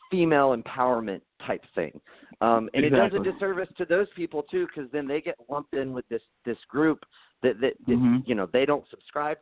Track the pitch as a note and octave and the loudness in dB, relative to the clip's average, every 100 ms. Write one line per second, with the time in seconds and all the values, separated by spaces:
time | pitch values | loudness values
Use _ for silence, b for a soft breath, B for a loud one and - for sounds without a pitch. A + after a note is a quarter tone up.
0 | - F#3 E3 D3 C#3 A#2+ - - B2+ A#2+ | -6 0 2 4 4 2 -4 -2 0 0
1 | A2 F#2+ - _ - G2+ - - D#2+ - | -2 -8 -12 _ -8 -8 -6 -6 -6 -8
2 | B B B - A2 A#2 A2+ C3+ D3+ C3+ | B B B -2 2 2 0 0 2 4
3 | G3 G3+ F#3 E3+ G3 F3+ F#3 - E3+ F3 | 2 0 -4 -4 -4 -4 -6 -8 -2 0
4 | G3+ - E3 D3+ D3 F#3 F3 - C3 C#3 | -2 -6 -8 -6 -6 -4 -4 -6 -8 -6
5 | C#3 D3 D#3+ - - C#3+ C#3+ C#3 C3+ B2+ | -4 -6 -6 -10 -8 -8 -6 -6 -6 -6
6 | - A#2 - _ - A2+ - C3 D#3+ D3 | -6 -8 -8 _ -10 -8 -6 2 2 2
7 | - b b _ B2 G#2+ B2+ - - A#2+ | -4 b b _ 0 2 0 -2 0 4
8 | B2 B2 B2+ A2+ F#2 B2 C#3 D3 - - | 4 4 2 -2 0 2 2 0 -4 -18
9 | - C#3+ D3 D#3 | -10 -6 -4 -6